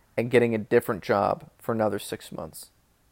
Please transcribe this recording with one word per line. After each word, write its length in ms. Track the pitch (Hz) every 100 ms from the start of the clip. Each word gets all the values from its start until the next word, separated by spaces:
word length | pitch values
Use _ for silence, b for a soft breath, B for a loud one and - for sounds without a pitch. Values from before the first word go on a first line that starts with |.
| _ -
and 140 | 120
getting 240 | 120 120
a 40 | 110
different 440 | - 120 - 101
job 460 | - 104 98 - - _
for 140 | -
another 260 | 113 107 101
six 320 | - 107 -
months? 400 | - 82 - - _ _ _ _